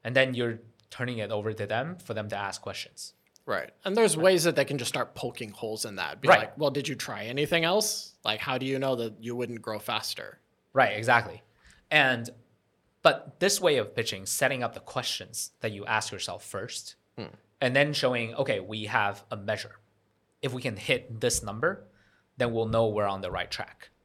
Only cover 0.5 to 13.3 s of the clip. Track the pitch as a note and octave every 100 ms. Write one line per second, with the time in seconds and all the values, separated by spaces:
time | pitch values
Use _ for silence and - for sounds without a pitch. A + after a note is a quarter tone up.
0.5 | A2+ - _ _ - B2 A#2 G#2 G#2+ G#2+
1.5 | G2+ G2+ G#2+ D#3 F3+ - G#2+ G#2 G2+ G2+
2.5 | - - G2 - - - _ _ _ -
3.5 | G2 C2 _ G3 G#3 A3 D#3 F3+ F#3 E3
4.5 | D3 C3+ C#3 A#2+ C#3 A#2+ - B2+ - A2
5.5 | G2 A2 A2 A2+ F#2+ E2 F2 C#3+ F#3 A3
6.5 | - D3 C3+ C#3 B2+ - G#2 A2 C3 D3+
7.5 | E3+ E3 G3+ G#3 - - _ G#2 G#2+ C#3
8.5 | C3 C3 C3+ C3+ B2+ A#2 G#2+ A2+ A#2+ A#2
9.5 | A2+ A2+ G#2+ A2+ A2+ - - G#2+ - _
10.5 | _ _ C3+ A#2 G#2+ A2+ A#2+ G#2 E2+ _
11.5 | _ _ - _ D3+ C3+ B2 A#2 - _
12.5 | _ _ _ _ _ - - -